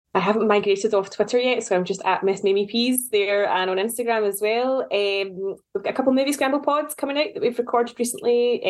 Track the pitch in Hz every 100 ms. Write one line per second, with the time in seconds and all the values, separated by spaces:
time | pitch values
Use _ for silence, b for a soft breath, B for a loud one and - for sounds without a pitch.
0 | _ 190 180 220 226 208 202 196 220 202
1 | 196 - 208 247 254 247 - 185 180 190
2 | - 180 196 190 196 196 208 233 240 254
3 | - 208 202 202 202 180 185 185 208 233
4 | 233 226 208 196 208 226 254 262 - 202
5 | 202 196 196 185 196 190 _ 196 - -
6 | 262 262 277 285 269 285 285 294 302 -
7 | 277 277 302 - - 240 240 240 240 -
8 | 240 - 240 240 240 240 -